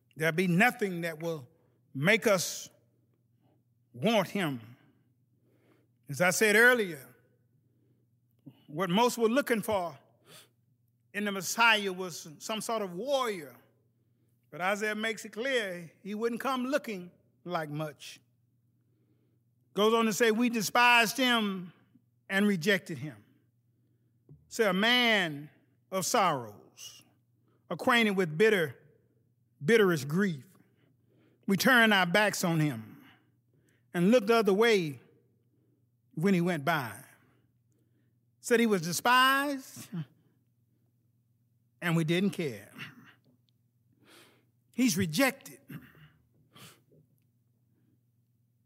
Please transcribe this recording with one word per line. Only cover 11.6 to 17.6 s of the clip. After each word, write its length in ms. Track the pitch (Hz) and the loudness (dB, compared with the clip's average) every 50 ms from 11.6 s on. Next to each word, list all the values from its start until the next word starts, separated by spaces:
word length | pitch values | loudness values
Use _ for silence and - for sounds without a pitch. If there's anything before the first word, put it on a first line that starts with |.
| 233 233 220 208 202 196 | 4 4 4 2 0 -4
was 360 | 185 180 185 180 151 - - 170 143 - | -6 -6 -8 -10 -10 -12 -16 -18 -18 -14
some 220 | - - 220 214 | -10 -8 -8 -8
sort 220 | - - 226 220 | -6 -6 -4 -4
of 120 | 208 185 175 | -6 -6 -8
warrior, 580 | 175 226 277 285 262 254 233 202 175 147 131 117 - _ _ _ _ _ _ _ _ _ _ _ _ _ _ _ _ _ _ | -8 -4 -2 0 0 0 -2 -6 -8 -10 -14 -18 -20 _ _ _ _ _ _ _ _ _ _ _ _ _ _ _ _ _ _
but 100 | - 160 | -10 -6
Isaiah 340 | 175 190 208 202 214 214 214 | -4 -4 -2 -2 -4 -6 -6
makes 300 | 214 220 226 226 - - | -4 -6 -6 -8 -8 -12
it 60 | 214 | -14
clear 600 | - 208 247 277 262 240 214 190 175 175 170 156 - _ | -10 -8 -6 -4 -2 -2 -4 -4 -8 -12 -14 -18 -20 _
he 120 | - 190 208 | -12 -10 -8
wouldn't 260 | 208 226 233 240 214 | -6 -4 -4 -4 -4
come 260 | - 277 269 254 247 | -4 -4 -4 -4 -4
looking 440 | 254 294 285 - 233 208 180 175 175 - _ _ _ _ _ - | -2 -4 -4 -4 -6 -10 -10 -12 -16 -20 _ _ _ _ _ -10
like 260 | 175 175 165 | -8 -6 -6